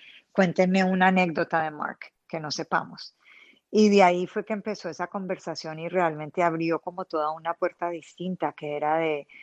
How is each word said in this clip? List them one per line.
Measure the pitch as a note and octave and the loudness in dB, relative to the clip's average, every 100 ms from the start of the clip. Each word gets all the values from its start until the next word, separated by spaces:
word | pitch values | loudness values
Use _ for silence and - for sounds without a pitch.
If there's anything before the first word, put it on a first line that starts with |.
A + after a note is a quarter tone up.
| - - _ | -20 -20 _
cuéntenme | - F#3 - F#3 F#3+ | 0 2 4 4 4
una | F#3 F#3 F#3 | 2 4 4
anécdota | F#3 F3+ D3+ E3 E3 | 4 2 0 0 0
de | D#3 | -2
Marc | D3+ - - - _ - | -6 -8 -8 -16 _ -12
que | E3 | -8
no | D#3 | -8
sepamos". | D3+ D#3 E3+ E3 E3+ - _ _ - - _ - | -8 -2 -2 -4 -14 -20 _ _ -20 -20 _ -2
Y | G#3+ G#3+ | 4 6
de | G3+ | 8
ahí | F3+ F3+ F3+ | 6 4 -2
fue | G#3+ G#3 | -6 -6
que | |
empezó | G#3+ G#3+ G3 F3 | -8 -8 -8 -10
esa | D3+ - | -8 -8
conversación | G3+ F#3 F3+ - D#3 D#3+ D#3 | -8 -6 -8 -8 -10 -10 -10
y | E3 | -4
realmente | F3+ E3+ D3+ D3+ F#3 | 0 0 -2 -8 0
abrió | E3+ E3 E3 D#3+ | 0 2 0 -2
como | - F3+ F#3 | -4 -10 -6
toda | D#3+ D3+ | -2 -2
una | D#3+ E3 E3 | -4 -6 -2
puerta | F3 - F3 | -4 -4 -6
distinta, | E3+ - - F3+ F3+ D3+ | -6 -12 -10 -8 -4 -6
que | - D3+ D3 | -6 -8 -4
era | D3+ D#3+ | 0 0
de, | D#3+ D3 - - | 0 -2 -8 -20